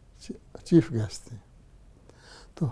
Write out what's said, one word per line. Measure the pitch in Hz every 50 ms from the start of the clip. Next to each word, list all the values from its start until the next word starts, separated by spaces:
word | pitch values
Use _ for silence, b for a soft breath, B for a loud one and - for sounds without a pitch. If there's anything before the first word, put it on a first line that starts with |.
| - - - -
ची-, | - - - - - - - - -
chief | - 175 165 - - -
guest | 113 110 101 - - - -
थी। | 120 104 - - - - - - - - - - - - - b b b b b b b b b - -
तो | 165 120